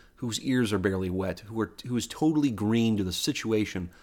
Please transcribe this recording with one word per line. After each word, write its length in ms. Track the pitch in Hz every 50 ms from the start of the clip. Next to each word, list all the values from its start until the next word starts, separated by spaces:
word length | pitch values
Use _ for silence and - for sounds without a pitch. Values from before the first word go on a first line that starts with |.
| - - _
whose 260 | - - 120 107 -
ears 320 | - 135 131 127 123 104 104
are 60 | 98
barely 320 | 87 101 95 95 95 92
wet, 300 | 90 95 95 95 87 -
who 200 | - 101 110 113
are, 100 | 110 - - - -
who 100 | 127 123
is 120 | 120 113 -
totally 420 | - - 156 156 160 151 143 139
green 480 | 117 92 104 104 113 117 113 113 110 104
to 60 | 98
the 100 | 92 90
situation, 800 | - - - 143 - - 110 113 107 107 95 - 95 87 87 - -